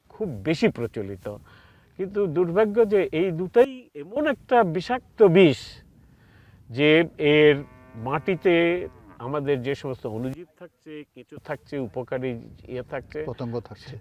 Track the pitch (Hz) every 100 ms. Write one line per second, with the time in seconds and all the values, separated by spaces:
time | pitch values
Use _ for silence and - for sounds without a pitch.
0 | _ - 208 110 98 - 226 - 117 117
1 | 98 95 107 104 - - _ _ _ -
2 | 190 202 196 151 175 175 214 208 220 202
3 | 156 190 190 160 185 233 269 254 233 147
4 | 151 247 302 254 - 240 190 156 - 254
5 | - - 202 170 170 127 - - _ _
6 | _ _ _ _ _ - - 117 151 160
7 | 165 - 151 151 151 143 147 - - 113
8 | 117 151 - 180 185 170 170 180 - -
9 | - - 120 147 139 139 123 139 139 123
10 | 123 110 131 139 175 _ 180 _ - 151
11 | 147 - 120 147 - 147 - 143 123 131
12 | 123 131 131 117 113 - - 123 123 139
13 | - 151 156 120 120 117 - 107 - 131